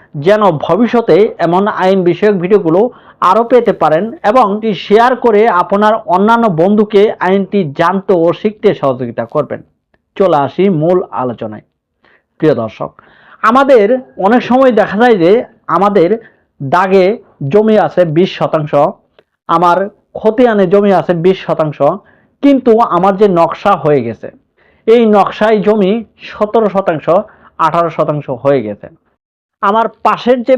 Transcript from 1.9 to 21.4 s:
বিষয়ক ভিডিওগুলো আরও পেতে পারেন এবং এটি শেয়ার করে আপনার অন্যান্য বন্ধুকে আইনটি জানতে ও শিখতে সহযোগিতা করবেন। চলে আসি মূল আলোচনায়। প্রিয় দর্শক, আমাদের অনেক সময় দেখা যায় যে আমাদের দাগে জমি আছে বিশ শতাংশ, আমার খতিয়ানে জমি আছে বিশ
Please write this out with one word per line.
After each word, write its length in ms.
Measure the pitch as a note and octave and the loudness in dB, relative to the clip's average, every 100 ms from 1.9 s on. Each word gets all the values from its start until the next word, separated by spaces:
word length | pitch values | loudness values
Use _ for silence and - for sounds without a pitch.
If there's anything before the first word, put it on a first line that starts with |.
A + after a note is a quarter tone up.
| G3 F3 | 0 0
বিষয়ক 260 | E3 G#3 G3+ | 0 0 -2
ভিডিওগুলো 380 | F3 G#3 E3+ E3+ A#3+ - - - E3+ | 0 0 2 0 0 -4 -18 -4 0
আরও 120 | G3+ A#3 | 0 2
পেতে 220 | B3+ A3 F3+ | 2 2 0
পারেন 220 | D#3 D#3 G#3+ D#4+ G3+ | 0 0 -4 -6 -2
এবং 160 | B3 G#3+ G#3 | 2 0 -2
এটি 140 | A3 F#3 - | -4 -6 0
শেয়ার 280 | G#3 A#3+ B3 A#3+ | 2 2 0 0
করে 160 | G#3 A3+ F3+ | 2 2 0
আপনার 320 | F3 G3+ G#3+ A3 - F3 | 0 0 0 0 -2 0
অন্যান্য 300 | G#3 A#3 A#3 D#3 | 2 2 0 0
বন্ধুকে 420 | F3+ G#3 G#3 G#3 G#3+ - F3 | 0 2 2 2 2 0 -2
আইনটি 340 | G3 F#3+ G#3 E3 C#3 | -2 -2 -4 -4 -2
জানতে 320 | E3 F#3+ - F#3 E3 | -2 -2 0 0 0
ও 20 | E3 | 0
শিখতে 280 | G#3+ G#3+ G#3 F3 | -4 -2 -2 0
সহযোগিতা 440 | C#3 B2 B2 A#2 A#2 D#3 | -2 -4 -6 -8 -6 -4
করবেন। 260 | C3 A2+ - _ _ _ _ - | -6 -8 -16 _ _ _ _ -2
চলে 220 | F#3+ D3+ C#3 | 0 0 -2
আসি 180 | - G3 E3 | -2 0 0
মূল 180 | D#3 F#3 - - | 0 0 -2 -8
আলোচনায়। 420 | B2+ - A2+ G#2+ - _ _ _ _ _ _ - | -8 -8 -12 -14 -20 _ _ _ _ _ _ -4
প্রিয় 160 | D#3+ A#2+ | -2 -2
দর্শক, 280 | A2 - D3+ - - _ _ - A3 | -4 -10 -14 -14 -20 _ _ -6 -2
আমাদের 380 | B3 C#4 C4 G3+ B3+ - - F#3+ | 0 4 4 4 0 -4 -4 0
অনেক 160 | A#3+ - | 0 0
সময় 220 | B3 C4+ A3+ | 2 2 2
দেখা 160 | F#3 F#3+ | 0 0
যায় 140 | B3 A3 | 2 2
যে 100 | E3 A3+ B3+ _ - E3 | 2 2 -2 _ -6 -2
আমাদের 320 | G3+ G3+ E3+ A3 - _ _ - | 0 2 0 -2 -8 _ _ -14
দাগে 460 | C#3 E3+ F#3+ G3 F3+ A#3 - - C#3 | -4 -2 0 2 2 -2 -10 -12 -4
জমি 240 | G3+ G#3+ G#3+ D#3+ | 0 2 2 0
আছে 160 | - F3 D3+ | 0 0 0
বিশ 140 | F#3 - | -2 -2
শতাংশ, 320 | F3+ D#3 D3+ C#3+ D#3 - _ _ _ _ - E3 | -4 -4 -2 0 0 -4 _ _ _ _ -4 0
আমার 220 | F3 F3 G3 - _ - | 2 0 -2 -10 _ -6
খতিয়ানে 460 | G#3+ A3 B3 G#3 F#3 | -2 2 2 2 2
জমি 200 | G3+ G3+ F#3 | 2 2 0
আছে 120 | D3+ F3 E3+ | 0 0 0
বিশ 140 | F#3 | -2